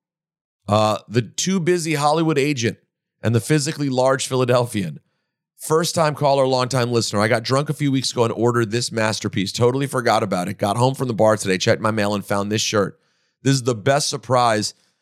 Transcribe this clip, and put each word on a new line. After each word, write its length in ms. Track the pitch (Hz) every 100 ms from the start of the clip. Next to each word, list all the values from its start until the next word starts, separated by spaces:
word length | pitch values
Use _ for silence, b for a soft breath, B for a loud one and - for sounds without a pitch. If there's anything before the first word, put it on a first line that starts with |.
| _ _ _ _ _ _ -
Uh, 320 | 104 107 104 -
the 140 | 104
too 380 | 104 - 175 190
busy 360 | 156 180 156 151
Hollywood 420 | 147 160 160 143
agent 400 | 143 143 113 - _ _ _ _
and 100 | -
the 60 | 117
physically 500 | - 156 143 151 143
large 380 | 127 127 135 -
Philadelphian. 720 | 135 123 123 120 107 87 73 - _ _ _ _ _
First 380 | - 156 165 -
time 180 | 156
caller, 320 | 143 147 139 131
long 240 | 131 123
time 220 | 131 120
listener. 300 | 120 104 104
I 60 | 107
got 140 | 117
drunk 280 | 113 135 151
a 40 |
few 180 | 147 143
weeks 200 | 135 120
ago 140 | 131 113
and 80 |
ordered 360 | 107 117 120 110
this 220 | 117 123
masterpiece. 600 | 113 110 107 101 104 95
Totally 360 | - 120 131 139
forgot 340 | 131 117 110
about 260 | 110 92 90
it. 120 | 110
Got 180 | 104 104
home 160 | 127
from 140 | 135 131
the 80 | 107
bar 220 | 110 107
today, 200 | 98 92
checked 240 | 117 107
my 80 | 110
mail 240 | 107 104
and 100 | 104
found 280 | 95 101 101
this 100 | 107
shirt. 380 | - 110 92 - _ _ _ _
This 120 | 131
is 100 | 135
the 100 | 120
best 360 | 113 95 139 -
surprise 640 | 143 - 127 120 107 101 - _ _